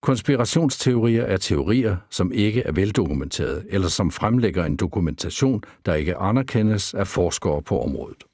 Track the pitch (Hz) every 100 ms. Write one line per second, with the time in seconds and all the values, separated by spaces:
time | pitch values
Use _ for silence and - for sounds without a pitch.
0 | - 131 - 135 120 165 160 - - 123
1 | 117 113 117 95 - 78 73 120 113 92
2 | - - 92 117 104 113 - 78 101 104
3 | 82 71 71 - - 67 - 98 90 -
4 | 90 - 110 123 113 90 82 - 90 -
5 | 82 - - - 135 113 - - - 80
6 | 76 90 95 120 135 120 107 107 - -
7 | 98 - 87 - 90 73 76 78 60 64
8 | 57 - -